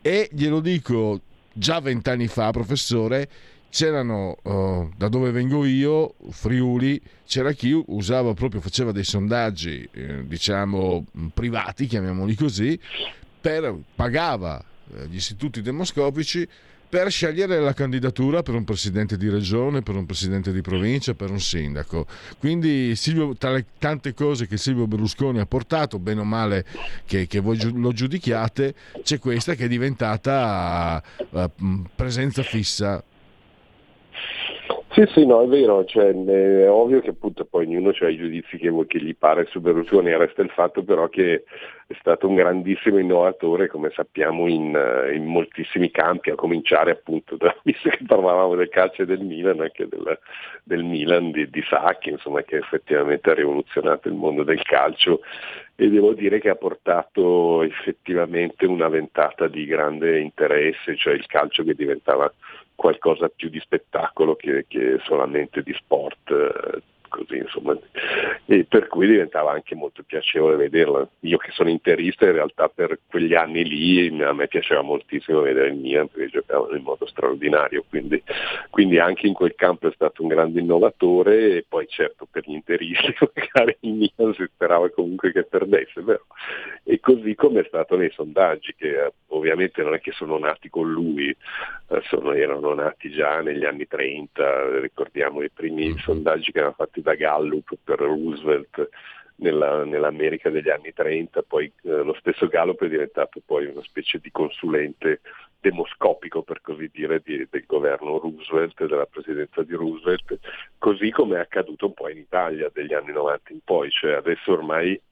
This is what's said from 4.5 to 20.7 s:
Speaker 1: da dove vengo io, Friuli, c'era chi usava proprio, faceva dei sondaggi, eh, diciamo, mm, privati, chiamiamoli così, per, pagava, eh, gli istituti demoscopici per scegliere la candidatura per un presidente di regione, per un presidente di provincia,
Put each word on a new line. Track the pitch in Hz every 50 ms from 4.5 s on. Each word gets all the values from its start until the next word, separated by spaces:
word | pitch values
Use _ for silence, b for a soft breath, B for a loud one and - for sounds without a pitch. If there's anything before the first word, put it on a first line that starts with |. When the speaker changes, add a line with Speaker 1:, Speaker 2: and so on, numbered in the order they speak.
| 98 98 95 95 95 90 87 80 85
Speaker 1:
da | 101 98 104
dove | 107 127 131 127 117
vengo | 120 123 127 139 147 143
io, | 135 131 131 135 143 151 156 160 - - _ - -
Friuli, | - - - 107 123 127 127 123 123 123 127 135 143 - - b b b b
c'era | _ - 131 127 139
chi | 151 - - 123 143 160 156 -
usava | 87 104 101 90 123 127 127 120 107
proprio, | - 123 131 95 107
faceva | 80 90 - - 131 117 104
dei | 101 98
sondaggi, | - - 104 98 104 117 120 117 110 104 80 80 85 78 65 58 -
eh, | _ - 65 69 71 69 65 67
diciamo, | 78 82 - - 104 98 101 101 98 95 95 92 90 87 71 - _ -
mm, | 82 82 -
privati, | - 117 120 113 110 101 90 - - 143
chiamiamoli | 127 113 110 95 92 92 92 95 101 113
così, | 104 151 147 110 92 104 127 165 165 B B B B B B B B B _ _ _
per, | _ 165 156 160 160 135 104 80 - - _
pagava, | - 120 123 117 147 165 170 139 110 92 85 76 64 - - - - - - -
eh, | 53 65 78
gli | 85
istituti | 92 90 - 104 98 120 147 107 117
demoscopici | 104 117 127 151 180 175 - 147 143 139 135 151 156 - - 175 170 b b b b b b b b b
per | - 180 185 202
scegliere | 185 - 175 165 156 160 196 190 185 165
la | 151 139 135
candidatura | - 139 135 127 131 123 131 123 - 131 135 147 170 165
per | - 120
un | 117 110
presidente | - 110 95 - 104 90 104 107 101 107
di | 95 95 107
regione, | 101 104 104 90 101 113 123 135 147 139 113
per | - 101
un | 98 95
presidente | - 92 82 95 95 95 98 92 98 92
di | 92
provincia, | 87 90